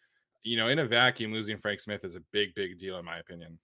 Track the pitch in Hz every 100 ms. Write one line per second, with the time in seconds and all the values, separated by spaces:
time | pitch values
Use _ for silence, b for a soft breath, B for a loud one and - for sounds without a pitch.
0 | _ _ _ _ 113 117 113 143 131 117
1 | 127 120 110 110 107 107 104 101 - 101
2 | 95 85 82 104 101 85 95 90 95 92
3 | 85 85 82 87 82 82